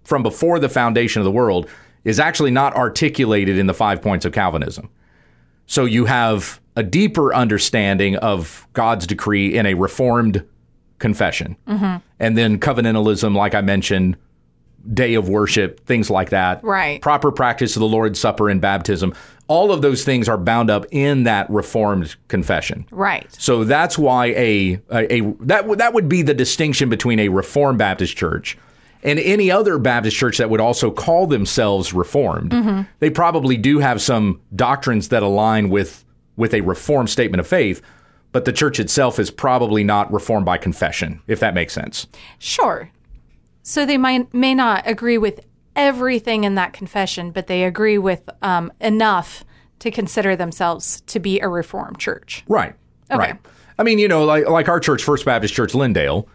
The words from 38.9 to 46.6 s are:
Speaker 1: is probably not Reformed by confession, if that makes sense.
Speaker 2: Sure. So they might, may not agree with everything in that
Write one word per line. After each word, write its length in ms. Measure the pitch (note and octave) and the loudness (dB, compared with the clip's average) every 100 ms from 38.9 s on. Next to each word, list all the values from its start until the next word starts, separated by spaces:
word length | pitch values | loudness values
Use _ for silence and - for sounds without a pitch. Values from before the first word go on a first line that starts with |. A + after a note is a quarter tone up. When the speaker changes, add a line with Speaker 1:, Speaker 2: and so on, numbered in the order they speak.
| - B2+ A#2 | 0 0 0
Speaker 1:
is 100 | F#2+ | -4
probably 540 | - C#3 B2+ A#2 G#2+ | -2 0 0 2 2
not 280 | G2+ G#2 G2+ | 2 2 0
Reformed 340 | G2+ - G#2+ F2+ | -2 0 0 0
by 120 | F2 | 0
confession, 640 | F#2 - D#2 - E2 - - | -2 -2 -4 -2 -8 -8 -6
if 100 | A2 | -2
that 140 | A2 | 0
makes 180 | F2 D#2+ | 0 -4
sense. 340 | - - - - - - - | -6 -10 -12 -14 -18 -20 -16
Speaker 2:
Sure. 500 | - - C4 - D#3+ _ _ - _ _ _ _ | -8 -2 0 -2 -10 _ _ -20 _ _ _ _
So 240 | - D4+ C#4+ | -6 -2 0
they 100 | C#4 | 2
might, 360 | C4 B3+ B3 | 2 0 -2
may 200 | B3 C4 | 0 2
not 300 | C4 A#3+ G3 - | 2 2 0 -2
agree 320 | G#3+ A#3 A#3 | -4 0 0
with 220 | G#3 - - _ _ | 0 -4 -20 _ _
everything 720 | - C#4+ B3 B3+ A#3+ A3+ A3 | 0 0 2 0 -2 -2 0
in 100 | G3+ | 0
that 180 | G3 | 0